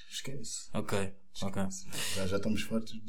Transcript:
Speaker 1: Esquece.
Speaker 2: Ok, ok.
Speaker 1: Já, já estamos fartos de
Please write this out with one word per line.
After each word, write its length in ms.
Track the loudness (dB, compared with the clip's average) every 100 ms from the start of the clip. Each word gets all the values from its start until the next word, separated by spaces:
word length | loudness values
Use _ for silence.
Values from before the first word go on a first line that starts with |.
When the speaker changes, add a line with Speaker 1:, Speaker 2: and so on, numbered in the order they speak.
| -8
Speaker 1:
Esquece. 580 | -6 -4 -2 -4 -6 -4
Speaker 2:
Ok, 240 | -2 0 2 2 -2 -8 -4
ok. 200 | 0 2 0 0 -4 -2 0 2
Speaker 1:
Já, 100 | 4
já 100 | 4
estamos 240 | 4 2
fartos 280 | 2 0 0
de 80 | -2